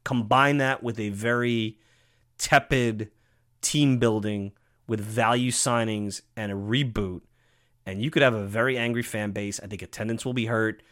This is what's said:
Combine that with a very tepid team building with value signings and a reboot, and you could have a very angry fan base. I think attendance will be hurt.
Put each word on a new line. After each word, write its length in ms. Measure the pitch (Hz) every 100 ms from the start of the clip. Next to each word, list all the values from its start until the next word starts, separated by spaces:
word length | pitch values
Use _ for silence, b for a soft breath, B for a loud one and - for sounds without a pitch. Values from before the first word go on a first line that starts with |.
Combine 540 | - 123 107 127 143 143
that 240 | 135 131
with 160 | 120 113
a 100 | 104
very 720 | 98 113 120 120 117 110 - _ _ _ _ _ -
tepid 720 | - 143 - 135 120 107 107 _ _ _ _ _
team 360 | - 151 143 123
building 540 | 117 110 104 104 101 - _ _ -
with 140 | 110
value 500 | 107 113 113 123 127
signings 720 | 117 135 117 113 107 104 - - -
and 140 | 104
a 40 | 98
reboot, 640 | 101 127 135 107 98 90 - _ _ _ _ _ -
and 160 | 95
you 100 | 131
could 100 | 160
have 120 | 135 110
a 100 | 101
very 320 | 110 127 127
angry 240 | 117 120
fan 300 | 120 110 104
base. 280 | 101 101 -
I 40 | 101
think 140 | 98
attendance 440 | 90 - 110 117 127
will 80 |
be 120 | 123 113
hurt. 380 | 113 110 107 b